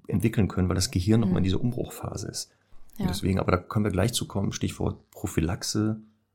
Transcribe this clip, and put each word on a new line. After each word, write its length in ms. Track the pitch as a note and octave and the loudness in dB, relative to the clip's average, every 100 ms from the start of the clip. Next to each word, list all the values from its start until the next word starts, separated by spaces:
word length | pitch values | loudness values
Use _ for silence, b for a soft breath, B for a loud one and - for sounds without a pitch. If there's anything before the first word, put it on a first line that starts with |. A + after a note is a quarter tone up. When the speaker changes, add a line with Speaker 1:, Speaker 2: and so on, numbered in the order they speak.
| - | -4
Speaker 1:
entwickeln 400 | G2+ A2+ A2 F#2 | 0 2 2 0
können, 200 | - F2+ | 2 0
weil 60 | F#2 | 0
das 160 | - | 0
Gehirn 280 | - G#2 A2+ | 0 4 4
nochmal 140 | A2 | 4
Speaker 2:
Mhm. 40 | - | 2
Speaker 1:
in 40 | F#2+ | 2
dieser 160 | - | 2
Umbruchphase 640 | B2 B2 - - - - - | 0 -2 -6 -8 -10 -8 -8
ist. 240 | - - _ _ - - - | -8 -12 _ _ -18 -14 -4
Und 80 | F#2 | -2
Speaker 2:
Ja. 20 | |
Speaker 1:
deswegen, 280 | F2+ F#2+ F#2+ | 0 2 2
aber 120 | - | 2
da 60 | F#2 | 0
können 280 | - A2+ G#2 | 0 0 2
wir 60 | |
gleich 220 | G2 A#2 | 2 2
zu 140 | - - | 0 -2
kommen, 240 | G2 G#2 | -2 -2
Stichwort 580 | - - - F2 - _ | -2 -4 -2 -4 -4 _
Prophylaxe. 840 | - - - D#2+ G#2+ - A2 G#2+ A2 - _ _ | -10 -2 0 0 0 -2 0 0 -2 -8 _ _